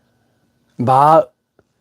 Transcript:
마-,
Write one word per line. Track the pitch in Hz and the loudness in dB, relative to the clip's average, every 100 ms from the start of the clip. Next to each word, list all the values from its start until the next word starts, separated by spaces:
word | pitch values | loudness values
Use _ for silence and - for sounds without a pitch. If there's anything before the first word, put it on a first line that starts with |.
| _ _ _ _ _ _ _ - | _ _ _ _ _ _ _ -10
마-, | 123 131 147 160 156 _ _ _ _ _ | -4 0 2 0 -2 _ _ _ _ _